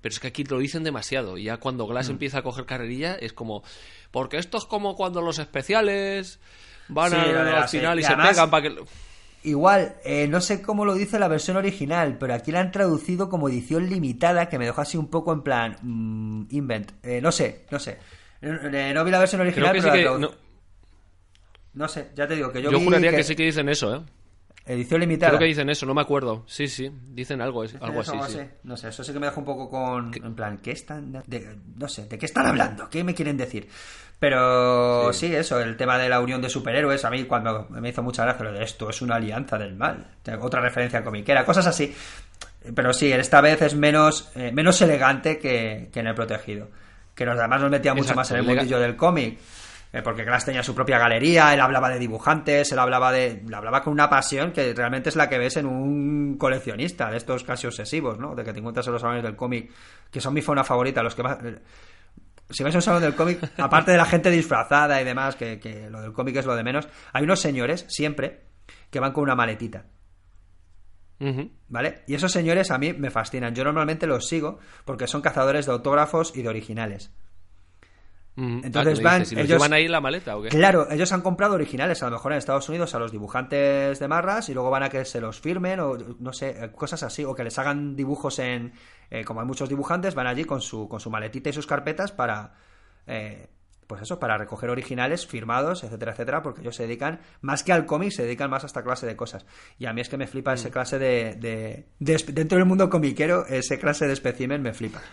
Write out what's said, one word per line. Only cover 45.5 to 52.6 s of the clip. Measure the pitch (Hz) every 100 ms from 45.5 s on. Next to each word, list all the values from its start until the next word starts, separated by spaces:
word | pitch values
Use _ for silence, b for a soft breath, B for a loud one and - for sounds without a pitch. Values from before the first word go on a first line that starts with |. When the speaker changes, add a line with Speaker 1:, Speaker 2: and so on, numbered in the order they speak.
| 120 113 110 -
Speaker 2:
que | -
en | 113
El |
Protegido, | 113 113 107 - 104 101 b b b b -
que | 120
los | 120
demás | 117 131
nos | 139
metían | 143 139 135
mucho | 127
Speaker 1:
Exacto, | 127
Speaker 2:
más | 127
en | 123
el |
Speaker 1:
elega- | 120 127
Speaker 2:
mundillo | 131 123
del | 120
cómic. | 113 165 170 117 113 B B B B B
Eh, | 123
porque | 110 110
Glass | 113 123 -
tenía | 131
su | 123
propia | 123 131 123
galería, | 117 113 143 170 151
él | 143
hablaba | 131 135 127
de | 127
dibujantes, | 120 110 - 156 151 143